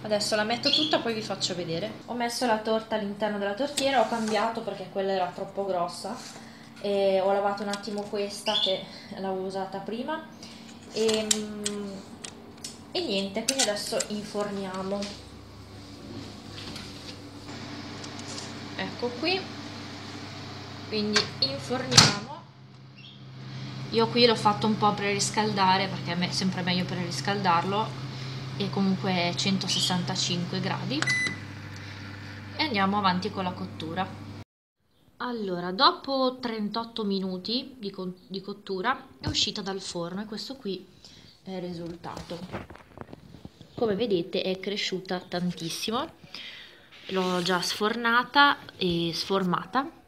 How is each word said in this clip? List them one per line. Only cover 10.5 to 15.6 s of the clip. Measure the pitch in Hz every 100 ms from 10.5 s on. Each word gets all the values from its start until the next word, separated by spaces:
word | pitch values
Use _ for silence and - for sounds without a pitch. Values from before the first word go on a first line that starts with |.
| - - - -
E, | - 220 220 214 214
mm, | 208 208 208 208 202 190 - - - - - - - - -
e | -
niente, | 330 196 196 214
quindi | 220 269
adesso | 233 202 - 226 -
inforniamo. | 208 208 202 208 196 196 190 190 202 202 - - - - -